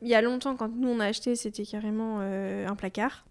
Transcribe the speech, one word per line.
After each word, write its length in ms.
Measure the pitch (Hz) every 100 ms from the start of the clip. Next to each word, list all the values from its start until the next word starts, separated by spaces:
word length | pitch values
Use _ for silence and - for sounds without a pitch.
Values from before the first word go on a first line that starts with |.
il 60 | 233
y 60 |
a 80 | 220
longtemps, 320 | 240 254 277
quand 160 | 254 220 233
nous, 120 | 254
on 120 | 233
a 60 | 208
acheté, 280 | 220 247
c'était 300 | 233 214 214
carrément, 540 | 202 208 214 220 220 214
euh, 460 | 196 196 196 202 190
un 80 | 202
placard. 480 | 190 202 247 - -